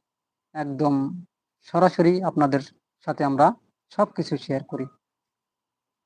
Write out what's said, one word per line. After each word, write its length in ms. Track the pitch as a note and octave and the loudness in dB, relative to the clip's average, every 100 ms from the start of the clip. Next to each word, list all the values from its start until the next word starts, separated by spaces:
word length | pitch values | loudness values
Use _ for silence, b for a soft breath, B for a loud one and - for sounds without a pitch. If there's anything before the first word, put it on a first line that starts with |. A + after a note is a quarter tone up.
| _ _ _ _ _ | _ _ _ _ _
একদম 720 | D#3 D3 C3+ D3 C#3 C3+ F3+ - _ _ _ | -10 -6 -2 0 0 -2 -6 -16 _ _ _
সরাসরি 600 | - E3+ F3+ - E3+ F3+ | -4 2 2 4 2 2
আপনাদের 380 | F3+ C#3+ C#3+ C3+ C3+ _ _ _ | 0 0 0 0 -4 _ _ _
সাথে 200 | - - | -8 -4
আমরা 300 | C#3+ C#3 D#3+ A#3+ _ _ _ | -2 4 4 2 _ _ _
সব 220 | - G#3 | -2 -2
কিছু 240 | - E3 D3 | -2 -4 -6
শেয়ার 280 | - C3+ | -4 -6
করি। 220 | C#3 C#3+ C3+ _ _ _ _ _ _ _ _ _ _ _ | -6 -10 -10 _ _ _ _ _ _ _ _ _ _ _